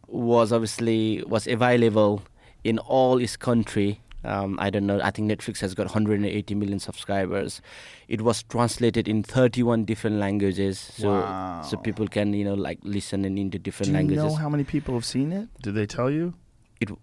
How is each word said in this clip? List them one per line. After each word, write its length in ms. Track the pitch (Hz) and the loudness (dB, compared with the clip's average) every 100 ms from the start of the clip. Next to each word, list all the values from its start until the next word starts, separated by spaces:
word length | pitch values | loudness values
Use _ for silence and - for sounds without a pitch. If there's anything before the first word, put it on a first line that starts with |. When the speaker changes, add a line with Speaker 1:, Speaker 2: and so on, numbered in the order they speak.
| - | -10
Speaker 1:
was 460 | - 117 117 110 | -2 4 6 6
obviously, 720 | 117 110 - 117 113 110 107 - | 4 0 -2 0 2 2 0 -2
was 220 | 110 - | -2 0
available 720 | 117 123 123 117 107 104 104 - _ - - | 2 4 6 6 6 4 2 -6 _ -20 -6
in 160 | 110 113 | -2 -2
all 400 | - 131 127 127 | 2 4 6 4
its 180 | 120 - | 2 -4
country. 640 | - 117 107 107 101 98 - - | 0 2 2 0 0 -2 -10 -12
Um, 320 | 113 101 98 98 | -4 -2 -2 -2
I 100 | 98 | 0
don't 160 | 101 101 | 2 2
know. 140 | 101 | 2
I 80 | 95 | 0
think 180 | 104 107 | 0 -2
Netflix 260 | 104 - 104 | -2 -4 -6
has 140 | 98 | -4
got 140 | 92 98 | -4 -2
hundred 260 | 110 107 104 | 0 2 2
and 60 | 104 | 0
eighty 280 | 104 98 | -2 -4
million 240 | 104 101 98 | -4 -2 -4
subscribers. 840 | - - - 98 92 98 78 - - - - - - | -8 -12 -4 -2 0 -2 -4 -8 -16 -20 -20 -18 -8
It 140 | 107 | -2
was 240 | 113 110 | 0 0
translated 640 | - 117 120 - 120 117 104 | -2 0 0 2 2 2 0
in 160 | 107 | 0
thirty-one 600 | 104 131 123 123 120 113 | 0 2 4 4 2 2
different 320 | 104 110 110 107 | 0 -2 -2 0
languages, 580 | 98 101 98 90 98 95 | 0 2 0 0 -2 -2
so, 300 | - - 101 | -10 -4 0
Speaker 2:
Wow. 540 | 98 98 95 92 85 | 0 -2 -6 -8 -8
Speaker 1:
so 140 | 78 107 | -6 -4
people 280 | 110 104 104 | -4 -2 -2
can, 260 | 104 104 | 0 0
you 120 | 101 | 0
know, 100 | 101 | -2
like, 240 | 98 76 87 | -2 -4 -6
listen 400 | 98 101 - 98 | -6 -6 -4 -2
in, 120 | 95 98 | -2 -2
into 220 | 98 95 | -4 -4
different 280 | 95 - 101 | -8 -4 0
Speaker 2:
Do 40 | |
you 40 | 151 | 2
Speaker 1:
languages. 240 | 147 147 | 2 2
Speaker 2:
know 100 | 156 156 | 0 -2
how 120 | 151 | -2
many 140 | 147 | -2
people 320 | 139 147 147 | 0 -2 -2
have 100 | 123 | -4
seen 280 | 120 123 147 | -2 -2 -2
it? 160 | 190 226 - | -4 -8 -10
Did 120 | 101 | -4
they 120 | 107 104 | -2 -2
tell 220 | - 127 | -2 -2
you? 260 | 151 175 - _ _ _ - | 0 -2 -6 _ _ _ -6
Speaker 1:
It, 100 | 104 92 | -4 -6